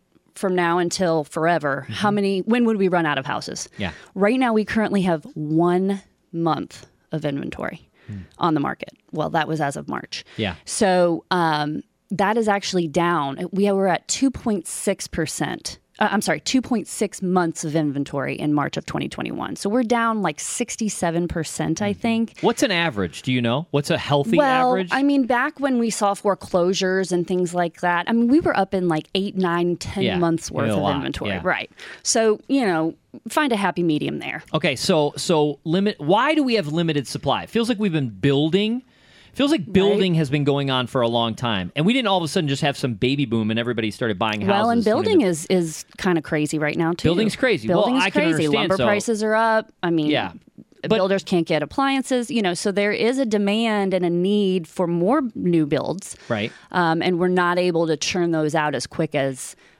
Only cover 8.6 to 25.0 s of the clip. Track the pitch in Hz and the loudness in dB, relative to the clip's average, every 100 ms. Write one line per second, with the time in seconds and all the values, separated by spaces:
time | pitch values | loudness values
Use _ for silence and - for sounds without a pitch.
8.6 | 143 143 - - _ 156 156 160 151 156 | -2 -6 -12 -16 _ -6 -2 -2 -2 -2
9.6 | 143 139 143 139 - - - - 104 85 | -4 -4 -8 -8 -8 -14 -12 -4 -4 -4
10.6 | - - 202 180 175 165 - 180 165 151 | -8 0 2 4 4 2 -2 0 0 0
11.6 | 147 151 - _ _ 175 196 220 214 202 | -2 -6 -10 _ _ 0 2 2 2 0
12.6 | - 185 165 156 170 170 139 139 180 190 | 0 -2 0 0 0 0 -2 -4 -6 0
13.6 | 202 196 190 170 - - 269 - 233 202 | 2 2 2 0 -2 -2 -2 -2 -2 -4
14.6 | - - - 190 - - 127 - 139 113 | -4 -6 -4 -4 -6 -4 -4 -4 -6 -6
15.6 | - - _ - 214 208 190 156 - 262 | -10 -14 _ -2 0 0 0 -2 0 -2
16.6 | 226 226 - - 214 - 185 185 170 160 | 0 -2 -4 -4 -6 -4 0 2 0 -2
17.6 | 160 156 151 139 139 139 135 135 151 147 | -4 0 0 -2 -4 -4 -4 -4 0 0
18.6 | 143 143 - 147 143 - - - 95 - | 0 -4 -6 -6 -6 -8 -8 -8 -8 -6
19.6 | 202 233 226 233 226 220 180 147 - - | -2 -2 0 0 0 0 -2 -4 -8 -6
20.6 | 240 - 220 - 175 165 175 175 156 - | -6 -4 -6 -2 -2 0 -2 -4 -6 -4
21.6 | 156 160 208 202 233 226 226 - 202 233 | -4 -2 -2 -2 -2 0 -2 -2 0 2
22.6 | 262 175 170 104 90 - - 127 117 127 | 2 2 0 0 -4 -4 -2 0 2 0
23.6 | 170 143 143 165 - 143 143 262 285 262 | 0 -2 0 -2 2 0 4 4 4 4
24.6 | 254 254 180 226 | 2 2 0 0